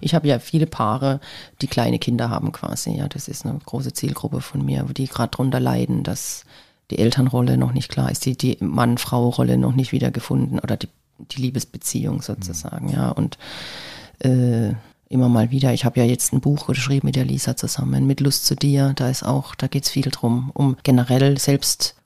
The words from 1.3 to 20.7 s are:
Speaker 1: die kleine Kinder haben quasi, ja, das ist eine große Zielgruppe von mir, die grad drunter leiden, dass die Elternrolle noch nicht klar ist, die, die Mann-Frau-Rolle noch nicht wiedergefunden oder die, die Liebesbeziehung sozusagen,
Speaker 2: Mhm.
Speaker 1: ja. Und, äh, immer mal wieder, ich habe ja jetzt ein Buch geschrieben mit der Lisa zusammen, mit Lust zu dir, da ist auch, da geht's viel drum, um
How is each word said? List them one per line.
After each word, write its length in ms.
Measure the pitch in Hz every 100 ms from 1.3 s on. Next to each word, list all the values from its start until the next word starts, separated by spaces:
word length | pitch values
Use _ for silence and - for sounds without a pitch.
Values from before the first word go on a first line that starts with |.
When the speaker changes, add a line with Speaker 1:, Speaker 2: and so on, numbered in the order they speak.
| - - -
Speaker 1:
die 60 | 135
kleine 300 | - 117 117
Kinder 300 | - 120 117
haben 240 | - 104
quasi, 380 | - - - -
ja, 180 | - -
das 200 | 143 -
ist 180 | - -
eine 120 | -
große 300 | - 123 131
Zielgruppe 480 | - 135 135 - 135
von 200 | - 143
mir, 200 | 135 135
die 240 | 135 131 131
grad 320 | - 117 -
drunter 200 | 131 127
leiden, 440 | 127 123 123 120
dass 420 | 139 - - - - - - _ -
die 80 | -
Elternrolle 580 | 113 135 127 123 123 127
noch 160 | 127
nicht 160 | 123 -
klar 200 | - 127
ist, 140 | - 131
die, 100 | 123
die 200 | 127 -
Mann-Frau-Rolle 1000 | 90 123 120 123 - 123 120 123 123 127
noch 160 | 127
nicht 180 | 127 127
wiedergefunden 680 | 127 127 123 - 131 127 -
oder 160 | - 110
die, 120 | - _ _ -
die 240 | - 135
Liebesbeziehung 800 | 127 135 - - - 123 - -
sozusagen, 640 | - 101 90 - - - -
Speaker 2:
Mhm. 60 |
Speaker 1:
ja. 160 | - 64
Und, 280 | - - - - - - - - - - -
äh, 520 | 131 127 123 117 107 110 - _ -
immer 200 | 127 123
mal 240 | 120 117
wieder, 200 | 131 127
ich 120 | 117
habe 160 | 120 123
ja 60 | 117
jetzt 260 | 120 -
ein 80 | 135
Buch 260 | 143 143 -
geschrieben 400 | 131 127 139 139
mit 80 |
der 100 | 131
Lisa 320 | 131 135 - 120
zusammen, 520 | 127 - 131 131 135
mit 100 | 135
Lust 260 | 139 -
zu 120 | - 139
dir, 360 | 143 139 139 135
da 120 | 127
ist 140 | 131
auch, 320 | - 135 -
da 140 | - -
geht's 200 | 139 -
viel 220 | 143 131
drum, 400 | - 117 120 131
um 240 | - 139